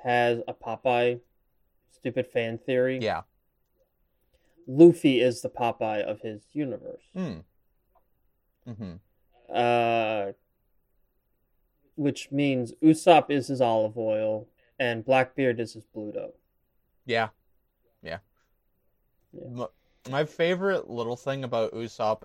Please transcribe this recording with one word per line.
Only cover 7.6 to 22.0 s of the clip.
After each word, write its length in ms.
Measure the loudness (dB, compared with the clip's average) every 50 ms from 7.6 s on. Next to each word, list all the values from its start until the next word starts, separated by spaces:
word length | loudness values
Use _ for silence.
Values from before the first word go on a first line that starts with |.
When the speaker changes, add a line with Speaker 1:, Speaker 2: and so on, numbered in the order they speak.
| _ _ _ _ _ _ _ _ _ _ _ _ _ _ _ _ _ _ _ _ _ -16
Speaker 2:
Mm-hmm. 240 | -14 -12 -12 -12 -14 -16 -20 _ _ _ _ _ _ _ _ -6 -2
Speaker 1:
Uh, 800 | 0 2 2 2 2 2 2 0 0 0 -2 -2 -2 -4 -6 -8 -12 _ _ _ _ _ _ _ _ _ _ _ _ _ _ _ _ _ _ _ _ _ _ _ _ _ _ _ _ _ _ _
which 340 | -4 -2 -2 -2 -4 -8 -6
means 420 | -4 -2 0 0 0 -2 -4 -6 -4 2 4
Usopp 460 | 4 4 6 6 8 8 8 6 4
is 180 | 0 -2 -2 -2
his 120 | 0 0
olive 380 | 2 2 4 2 0 0 -2 -4
oil 480 | -2 -2 -2 0 -2 -2 -2 -4 -8 -12 _ _ _ _ _ -4
and 260 | -2 -2 -2 -4 0
Blackbeard 540 | 2 2 2 2 0 -2 -2 0 0 0 -2
is 140 | -6 -8 -10
his 100 | -16 -20 _ -14
Bluto. 360 | -12 -12 -10 -10 -10 -10 -12 -14 _ _ _ _ _ _ _ _ _ _ _ _ _ _
Speaker 2:
Yeah. 220 | -4 -2 -2 -2 -2 -6 _ _ _ _ _ _ _ _ _ _ _ _ _ -14
Yeah. 160 | -12 -12 -12 -14 _ _ _ _ _ _ _ _ _ _ _ _ _ _ _ _ _ _ _ _ _ -20
Speaker 1:
Yeah. 320 | -20 -18 -14 -12 -10 -12
Speaker 2:
M-, 20 | -12 -12 _ _ _ _ _ -12 -6
my 140 | -4 -4 -4
favorite 640 | -4 -2 -2 0 0 0 0 0 -2 -2 -2 -4 -6
little 280 | -8 -6 -6 -4 -6
thing 260 | -6 -6 -6 -6 -6 -6
about 300 | -4 -2 -2 -2 -2 -4
Usopp 480 | -6 -8 -10 -6 -4